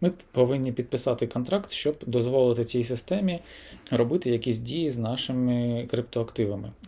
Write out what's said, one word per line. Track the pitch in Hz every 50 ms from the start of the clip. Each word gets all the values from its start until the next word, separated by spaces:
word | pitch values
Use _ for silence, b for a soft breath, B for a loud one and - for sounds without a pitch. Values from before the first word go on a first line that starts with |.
ми | 170 185 180 - - -
повинні | - 127 127 123 139 135 131 131
підписати | 123 - 120 - - 127 - 135 120 - - 120
контракт, | - 127 123 - 190 202 202 -
щоб | - - - 147 151 - -
дозволити | - 120 123 117 123 131 135 127 123 120 117 117
цій | 117 - 123 113
системі | 117 127 113 - - 180 202 202 185 175 170 B B B B B B B B B -
робити | 131 120 120 120 156 180 - 127
якісь | 120 113 - 127 113 110
дії | 117 120 135 165 165 151
з | 123 120
нашими | 113 110 123 127 - - 127 127 127 123 123 120 120 120 120 120 120 120
криптоактивами. | - 120 120 - - 120 113 - - - 110 101 101 98 104 110 - - -